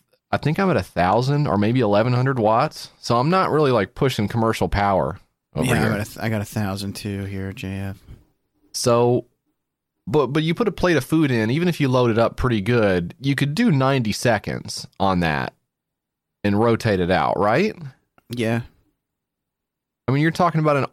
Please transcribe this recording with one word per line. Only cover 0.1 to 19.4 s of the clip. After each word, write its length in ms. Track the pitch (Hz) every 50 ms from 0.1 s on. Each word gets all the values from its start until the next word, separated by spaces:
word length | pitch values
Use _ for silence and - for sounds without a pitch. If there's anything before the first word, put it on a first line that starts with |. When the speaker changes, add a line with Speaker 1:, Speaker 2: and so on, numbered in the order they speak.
| _ _ _ _
Speaker 1:
I 60 | - -
think 200 | - 143 156 -
I'm 120 | 196 190
at 80 | 160 107
a 40 | 90
thousand 640 | - - 85 87 90 101 117 127 131 143 147 147 -
or 100 | 80 101
maybe 240 | 104 107 120 131
eleven 320 | 120 104 101 101 110 123 123
hundred 260 | 120 127 135 135 127
watts. 520 | 107 110 110 117 143 - - - - - - _
So 160 | - - 123 117
I'm 120 | 127 151
not 220 | 180 190 180 -
really, 200 | 120 151 156 135
like, 220 | 127 113 98 - -
pushing 360 | - 147 135 127 - 107 98
commercial 400 | - 120 113 113 110 - 98 87
power 500 | - 101 101 101 98 90 69 67 85 - - _ _ _ _ _ -
over 120 | - - -
Speaker 2:
Yeah, 120 | 123 -
Speaker 1:
here. 60 | -
Speaker 2:
I 40 | 110
got 100 | 110 101
a 60 | 107
th-, 120 | - - - -
I 60 | 110
got 120 | 110 107
a 40 | 107
thousand 480 | - - 110 104 98 95 98 101 98 98
too 300 | - - 107 101 98 98
here, 260 | 95 98 95 95 95
J 160 | 98 - - 95 95
F. 240 | 98 98 98 98 - - - - - _ _ _ _ _ _ _ _ _ _
Speaker 1:
So, 540 | - - - 131 117 117 120 120 123 120 - _ _ _ _ _ _ _ _ _ _ _ _ _ _ _ _ -
but, 200 | 110 147 165 202
but 160 | 147 160 156
you 120 | 160 170
put 140 | - 233 208
a 20 |
plate 240 | 170 - - 180 170
of 80 | 139 120
food 260 | - 160 160 160 139
in, 220 | 127 113 110 107
even 160 | 127 156 175 180
if 140 | 160 -
you 80 | 147 131
load 200 | 127 127 123 120
it 80 | 110 110
up 200 | 117 107 - -
pretty 240 | - 127 117 107
good, 520 | 95 107 123 120 107 101 92 90 85 85 - -
you 160 | 123 139 139
could 180 | - 143 139 147
do 160 | 190 240 240
ninety 440 | 160 135 135 131 139 135 123 107 95
seconds 760 | - - 127 113 101 - - 65 - - 107 - - - - _ -
on 220 | 95 98 92 90
that 340 | 87 80 76 69 64 - - _ _ _ _ _ _ _ _ _ _ _ _ _ _ _ _ _ -
and 120 | 104 101 104
rotate 440 | 113 117 117 104 - 113 101 92
it 100 | 87 85
out, 260 | 92 85 73 62 - -
right? 380 | 95 104 113 143 196 214 - - 160 135 - _ _ _ _ _ _ - 117
Speaker 2:
Yeah. 260 | 123 113 110 117 117 120 - - _ _ _ _ _ _ _ _ _ _ _ _ _